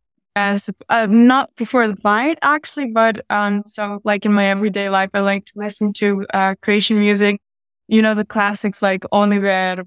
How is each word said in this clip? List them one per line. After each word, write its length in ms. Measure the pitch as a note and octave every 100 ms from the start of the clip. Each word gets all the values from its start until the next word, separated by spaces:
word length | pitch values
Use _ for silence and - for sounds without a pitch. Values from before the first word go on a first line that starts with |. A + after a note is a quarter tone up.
| _ _ _ G3+
As, 340 | G3+ G3+ - - -
uh, 180 | A#3 G#3+
not 440 | A3+ A#3+ C4 - -
before 300 | A3+ B3+ A3
the 100 | G3
fight, 420 | G#3 G#3 C#4 E4
actually, 460 | - D4+ - - C4+
but, 380 | A3 A3+ G#3+ -
um, 340 | G#3 G3+ G#3 G#3
so, 340 | - G#3 G#3
like, 220 | G#3+ G3+ G#3
in 80 |
my 120 | G#3 G3
everyday 440 | G3 G#3+ G3 G3
life, 200 | G3 F#3+
I 60 | G3+
like 260 | G3 G3 -
to 60 | G#3
listen 360 | G#3 G3+ G#3
to, 320 | G3+ G#3 G3 G3
uh, 220 | G3 F#3+ F#3+
Croatian 380 | - G#3 G3 G#3+
music. 420 | G#3 G3+ G#3 G3+ _ _ _ _ -
You 140 | A3
know, 120 | A3
the 100 | G#3+
classics 580 | G#3 A3+ G3+ G#3 G#3 -
like 220 | G3 F#3+ -
Oliver 720 | G#3 G#3 G3+ G3 F#3 F#3 F#3